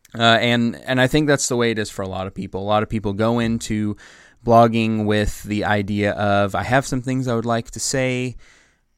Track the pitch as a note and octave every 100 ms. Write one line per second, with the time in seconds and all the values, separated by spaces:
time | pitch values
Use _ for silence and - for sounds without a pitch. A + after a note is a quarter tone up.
0 | _ A2+ A#2 A#2 A#2 A#2+ A#2 D2+ A#1+ B2+
1 | B2+ D3+ D3+ C#3 - B2 A#2 G#2+ G#2 -
2 | F#2+ F#2+ F#2+ - F#2+ F#2 G2+ G#2+ G#2+ A2
3 | G#2 G2 A2+ A#2+ A2+ A2+ - G#2+ G#2 G#2
4 | - - - _ A#2+ A#2 A#2 A2+ A2 A2
5 | G#2 G#2+ G#2 - G#2 G#2 F2 G#2 G2 G#2
6 | G2+ E2+ G#2 G2+ G2+ F#2+ G#2 B2+ C3+ C3
7 | B2 C3 B2+ A#2 A#2 A#2 A#2 A2+ - C3+
8 | B2+ B2+ B2+ A#2+ - _ _ _ _